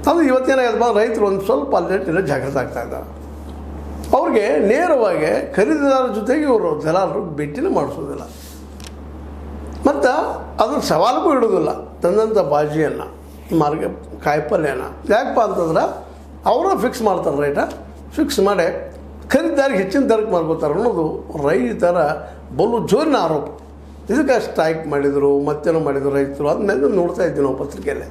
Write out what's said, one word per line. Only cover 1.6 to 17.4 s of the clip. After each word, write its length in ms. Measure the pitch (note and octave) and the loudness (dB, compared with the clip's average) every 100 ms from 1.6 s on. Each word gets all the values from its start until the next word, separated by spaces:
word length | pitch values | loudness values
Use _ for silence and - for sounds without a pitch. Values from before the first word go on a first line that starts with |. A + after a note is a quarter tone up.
| C#4 G3 | 2 0
ಅಲ್ಲಿ 320 | E3+ F#3 - | 0 -2 0
ಇಲ್ಲಿ 140 | E3 | -2
ಜಾಗೃತ 340 | E3 C#3 B2+ C#3 | 0 -2 -2 -4
ಆಗ್ತಾ 260 | B2 B2+ | -4 -6
ಇದ್ದಾರೆ. 400 | A#2 C3 - - - - - - - - - - - B3+ | -8 -8 -10 -14 -14 -14 -14 -14 -12 -12 -12 -12 0 2
ಅವ್ರಿಗೆ 420 | E4+ A#3+ G#3 D4 | 4 2 2 2
ನೇರವಾಗಿ 960 | G#3 B3+ F4 C#4+ G#3+ E3 D#3 G#3+ - | 4 4 4 4 2 2 2 0 0
ಖರೀದಿದಾರರ 600 | - A3+ D#4 C#4+ C4+ B3+ | 0 2 4 2 2 2
ಜೊತೆಗೆ 260 | G#3+ G#3 C#4+ | -2 0 0
ಇವರು 420 | D4+ A3+ F3 D3+ | 2 2 2 -2
ದಲಾಲರು 540 | D#3 F3 F#3 F3+ F#3+ C#3+ | 0 2 2 -2 -4 -6
ಭೇಟಿನೇ 320 | D3 A3+ F4 | -6 -2 0
ಮಾಡಿಸೋದಿಲ್ಲ, 540 | F#3+ C#3+ D#3+ D#3+ C#3 - - - - - - - - - - - - - - - - - | 0 -2 -4 -8 -10 -12 -16 -16 -16 -16 -16 -16 -14 -14 -14 -14 -14 -14 -12 -12 -2 0
ಮತ್ತು 220 | C#4+ B3+ C#4+ G#4+ - - - | 2 2 2 -2 -6 -10 -2
ಅದ್ರ 160 | A3 C#4 | 0 0
ಸವಾಲಕ್ಕೂ 560 | - D#3+ G3+ C#4+ F4+ C4+ | 0 2 4 2 2 2
ಇಡೋದಿಲ್ಲ. 360 | A3 F#3 D3+ | 4 2 0
ತಂದಂಥ 680 | - - - F3 G3+ A3 G3+ | -4 -10 -2 0 2 2 2
ಬಾಜಿಯನ್ನು, 840 | D#3+ D3 D3+ D3+ D3 B2 - - - - - E3 | 2 2 2 0 0 -2 -10 -14 -18 -18 -2 2
ಮಾರ್ಗ 260 | D3 D3+ - - - - | 2 0 -4 -8 -14 -4
ಕಾಯಿಪಲ್ಯನ 560 | - D3+ D3+ F#3+ D3+ C3 - - - | 0 0 0 0 0 -2 -6 -10 0
ಯಾಕಪ್ಪ 320 | G#3 C4 - | 0 2 0
ಅಂತಂದ್ರೆ 440 | G#3 F#3+ E3 E3 D4 - - - - - | 0 0 0 2 0 -4 -14 -18 -18 -4
ಅವರ 320 | - A#3 F#4 F4+ | 0 2 2 2
ಫಿಕ್ಸ್ 240 | A#3 - | 0 0
ಮಾಡ್ತಾರೆ, 340 | A3 F3+ E3+ | 0 2 0
ರೇಟ 220 | C#3 | 0